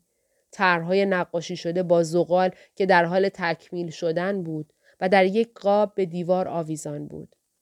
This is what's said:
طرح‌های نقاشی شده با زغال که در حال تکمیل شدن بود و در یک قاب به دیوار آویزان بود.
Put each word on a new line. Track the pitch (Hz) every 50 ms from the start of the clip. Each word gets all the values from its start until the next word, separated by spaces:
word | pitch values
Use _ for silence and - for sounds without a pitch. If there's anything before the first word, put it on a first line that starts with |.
| _ _ _ _ _ _ _ _ _ _
طرح‌های | - - 196 180 175 165 165 170 185 196 196
نقاشی | 196 185 180 170 - - 170 165 - 180
شده | 165 - 170 165 185 180
با | 170 175 170 170
زغال | 156 165 175 165 156 175 180 185 185 - - - _ _
که | - 196
در | 185 185 175 170
حال | 165 180 196 196 190
تکمیل | - - 180 170 160 - - - - 175 175 165
شدن | 156 - 175 165 156 170 175 196 202 190 170
بود | 165 156 156 151 _ _ _ _ _ _ -
و | 185 190
در | 202 196 190
یک | 190 190 226 233 233 -
قاب | - - 202 202 208 208 202 -
به | 202 190
دیوار | 165 165 175 170 170 185 185 185 -
آویزان | 143 170 160 156 160 151 - 156 147 147 147 143
بود. | 151 151 156 - _ _ _ _ _ _